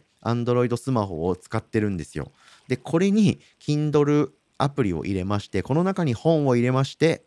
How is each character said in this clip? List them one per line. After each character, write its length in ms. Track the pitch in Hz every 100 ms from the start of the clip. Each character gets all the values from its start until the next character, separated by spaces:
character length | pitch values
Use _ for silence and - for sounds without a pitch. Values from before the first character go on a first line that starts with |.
| _ _
Android 520 | 110 120 120 123 120 117
ス 120 | -
マ 140 | 123
ホ 220 | 98 80 90
を 80 |
使 200 | - -
っ 60 | 110
て 160 | - 110
る 120 | 104
ん 60 | 92
で 60 |
す 140 | 73 78
よ。 140 | - _ - - -
で、 100 | 127
こ 200 | - 165
れ 140 | 196
に 280 | 208 185 - _ _
Kindle 720 | - 147 151 147 143 147 - _ _ -
ア 120 | 139
プ 160 | 139
リ 80 | 104
を 120 | 82
入 80 | 85
れ 100 | 95
ま 160 | 95 104
し 80 | -
て、 140 | 95
こ 140 | -
の 80 | 151
中 200 | 185 190
に 120 | 156
本 320 | 117 160 160 139
を 80 |
入 100 | 120
れ 60 | 123
ま 120 | 131
し 140 | 135 -
て 260 | 160 -